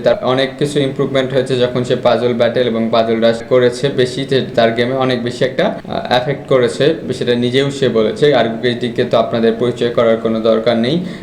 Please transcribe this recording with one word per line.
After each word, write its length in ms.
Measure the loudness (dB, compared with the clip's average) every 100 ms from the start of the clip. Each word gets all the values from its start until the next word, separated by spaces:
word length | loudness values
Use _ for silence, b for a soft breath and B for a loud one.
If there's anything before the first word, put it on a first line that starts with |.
তার 100 | 2 0
অনেক 260 | 0 0 0 -2
কিছু 220 | -2 0
ইমপ্রুভমেন্ট 520 | -2 -2 -2 0 0
হয়েছে 240 | 0 0 0
যখন 280 | 0 -2
সে 120 | -2 0
পাজল 360 | 2 2 2
ব্যাটেল 340 | 2 2 2 0
এবং 220 | 0 0
পাজল 280 | 2 2 2
রাশ 220 | 2 0 2
করেছে 400 | 2 4 2 -2
বেশি, 360 | 0 -2 -2
যে 220 | -2 -2 0
তার 160 | 0 2
গেমে 240 | 2 -2
অনেক 280 | 0 0 0
বেশি 220 | -4 -2
একটা, 200 | -2 0
আহ, 480 | -2 -4 -8 -8 0
এফেক্ট 360 | 0 0 -6 0
করেছে, 460 | 2 2 2 0 0 -4
সেটা 200 | -4 0
নিজেও 360 | 0 2 0 0
সে 180 | 0 0
বলেছে। 460 | 2 0 2 2
আর 140 | 4 0
গুকেশজিকে 560 | 0 -2 -2 -4 -2
তো 140 | 0 0
আপনাদের 340 | 0 0 0 0
পরিচয় 320 | -2 -2 -2
করার 260 | 2 2 2
কোনো 240 | 0 0
দরকার 360 | 2 2 2 0
নেই, 220 | 0 -2 B B